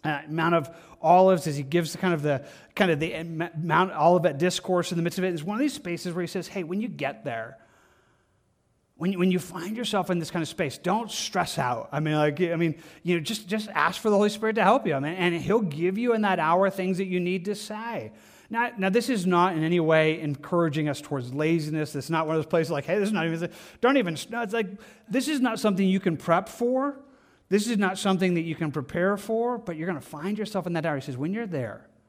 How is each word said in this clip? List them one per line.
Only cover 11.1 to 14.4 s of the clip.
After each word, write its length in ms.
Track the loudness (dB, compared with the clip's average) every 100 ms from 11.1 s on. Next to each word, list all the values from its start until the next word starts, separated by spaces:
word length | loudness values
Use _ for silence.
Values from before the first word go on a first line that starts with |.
| -8 -4 -2 -2 -2
out." 320 | -2 -4 -4
I 80 | -4
mean, 160 | 0 2
like, 260 | 2 2
I 140 | -2 2
mean, 200 | 0 -2 -12 -8
you 120 | -2 -2
know, 60 |
just, 260 | -2 -8 -4
just 220 | -4 -2
ask 320 | 0 0 2
for 80 | 2
the 60 | 4
Holy 140 | 4
Spirit 260 | 2